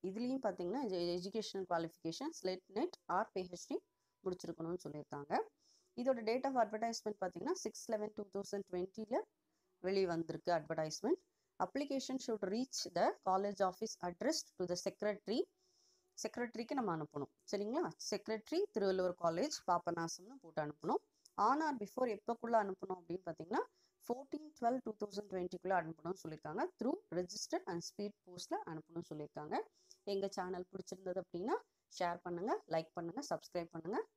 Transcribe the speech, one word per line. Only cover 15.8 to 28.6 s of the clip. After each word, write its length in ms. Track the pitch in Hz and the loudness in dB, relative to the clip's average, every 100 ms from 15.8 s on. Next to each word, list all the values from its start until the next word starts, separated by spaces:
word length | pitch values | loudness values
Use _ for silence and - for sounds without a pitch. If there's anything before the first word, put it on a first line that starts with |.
| _ _ _ - | _ _ _ -8
செக்ரட்டரிக்கு 520 | 214 - 240 220 226 285 | -6 -4 -4 -4 -2 0
நம்ம 120 | 220 160 | 2 0
அனுப்பணும். 340 | 147 147 139 _ - | -2 -4 -6 _ -4
சரிங்களா? 300 | 202 208 277 302 - - | -2 0 0 0 -4 -4
செக்ரட்டரி, 500 | 196 - 220 - 320 403 - | -4 -2 -4 0 0 2 2
திருவள்ளுவர் 400 | 196 190 185 175 | 4 4 2 2
காலேஜ், 340 | 170 165 294 - - | 2 2 0 -2 2
பாபநாசம்னு 680 | 175 170 170 165 - 185 269 | 2 2 0 -2 -4 -12 -18
போட்டு 200 | 165 160 147 | -8 -4 -4
அனுப்பணும். 360 | 151 165 320 _ _ - - 208 | -2 0 0 _ _ -12 4 6
On 160 | 277 311 | 6 4
or 40 | 269 | 0
before 240 | 202 - 254 208 | -4 0 0 0
எப்பக்குள்ள 420 | - 233 233 233 | -2 -2 4 4
அனுப்பணும் 340 | 202 190 190 180 | 4 -2 -4 -6
அப்படின்னு 260 | 165 175 180 | -4 -6 -4
பாத்தீங்கன்னா, 320 | 160 165 247 480 _ _ _ - | -8 0 0 0 _ _ _ -6
ஃபோர்டீன் 440 | 247 285 294 302 - | -6 -4 -8 -8 0
டுவெல் 220 | 233 254 233 | 2 2 -2
டூ 60 | 214 | -4
தௌசண்ட் 260 | 208 196 202 | -4 -6 -4
டுவெண்ட்டிக்குள்ள 440 | 185 180 180 180 185 | -2 -2 -4 2 2
அனுப்பணும்னு 400 | 160 160 160 190 | 2 -4 -4 -4
சொல்லியிருக்காங்க. 420 | 165 156 156 170 349 _ | -6 -8 -6 -2 -2 _
Through 180 | 240 359 - 170 | 0 0 0 -2
registered 460 | 180 - - 339 359 | -2 -4 -2 -2 0
and 100 | 170 - | -4 -4
speed 220 | - 208 - - | -6 -6 -6 -18
post-ல 340 | 180 - 381 | -14 -4 -4